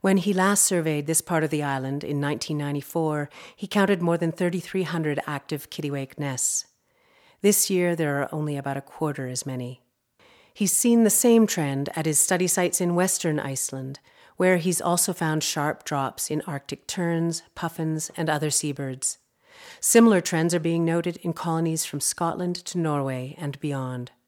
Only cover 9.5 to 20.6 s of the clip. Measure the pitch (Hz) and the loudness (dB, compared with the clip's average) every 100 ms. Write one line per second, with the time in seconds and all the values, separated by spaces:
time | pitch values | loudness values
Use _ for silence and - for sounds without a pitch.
9.5 | 131 123 127 _ _ _ _ _ _ _ | -8 -8 -12 _ _ _ _ _ _ _
10.5 | - 202 - 240 233 220 - 247 226 214 | -4 0 2 4 6 6 6 6 6 6
11.5 | - 147 139 143 - 156 147 - 185 185 | 2 -2 -2 -4 -2 0 2 2 2 2
12.5 | - 180 - 180 175 185 - 170 151 135 | 2 0 0 0 2 2 0 0 -2 -2
13.5 | 135 - 135 131 139 _ _ - _ 185 | -6 -6 -6 -10 -12 _ _ -20 _ 2
14.5 | 185 165 170 - 175 - 170 160 156 - | 4 2 0 0 0 0 0 0 0 0
15.5 | - 147 - - 147 135 - - 151 165 | -2 -2 -2 -4 -4 -4 -6 -6 -4 -4
16.5 | 143 - 143 - - 170 165 165 165 - | -8 -8 -12 -8 -4 -2 0 0 -4 -10
17.5 | - 170 - 160 156 - - 160 151 151 | -8 -8 -4 -4 -4 -6 -4 -2 0 0
18.5 | 143 151 143 135 131 - - _ _ _ | -2 -2 -6 -8 -6 -8 -8 _ _ _
19.5 | - - - - 233 233 190 170 165 165 | -20 -20 -6 4 8 8 6 2 0 2
20.5 | 175 | 2